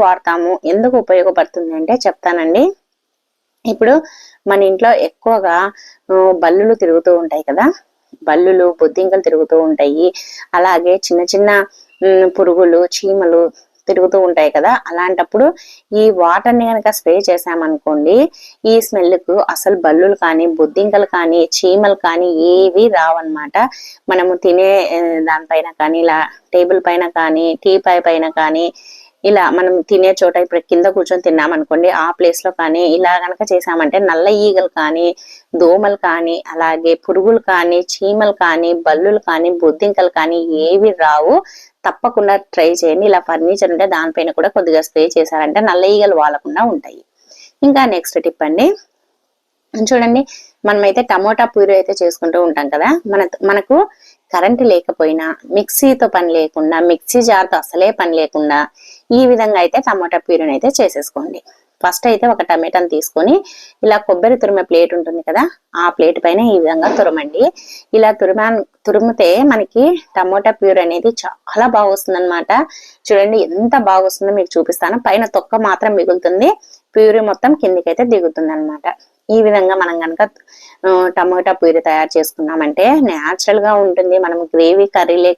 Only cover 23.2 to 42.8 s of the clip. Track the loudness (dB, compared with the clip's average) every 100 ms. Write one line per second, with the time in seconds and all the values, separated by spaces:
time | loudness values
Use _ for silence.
23.2 | -4 -10 -6 -2 -2 -4 -20 -14 -4 -2
24.2 | 0 0 2 2 2 2 0 -2 -2 -2
25.2 | -2 -4 -2 -4 -4 -4 -2 0 0 0
26.2 | -4 -10 _ 0 2 0 0 -2 -2 -4
27.2 | -2 -2 -2 -2 0 0 2 0 0 0
28.2 | -2 -2 -2 -2 -4 -8 -20 -20 _ _
29.2 | 0 2 2 0 0 -2 0 2 2 2
30.2 | 0 0 -2 -4 0 0 2 0 -2 -2
31.2 | 0 0 0 -2 -2 0 0 0 -4 0
32.2 | 0 0 -6 -4 -4 -2 0 0 0 0
33.2 | -2 -8 -2 -2 -2 -2 -2 0 0 0
34.2 | 0 2 2 0 -2 -4 -4 -2 -2 -4
35.2 | -16 -20 _ 0 2 4 0 -2 -4 -2
36.2 | -4 -6 -8 -4 -2 0 -2 -2 -2 0
37.2 | 2 0 0 -2 0 -2 -4 -6 -2 0
38.2 | -2 0 -2 0 -2 -2 0 0 0 -2
39.2 | -2 -2 -2 0 0 0 -2 0 -2 -2
40.2 | -2 -4 -4 -2 0 2 2 2 0 2
41.2 | 2 0 -2 -16 -20 _ -8 -4 -2 0
42.2 | 0 0 -2 0 0 2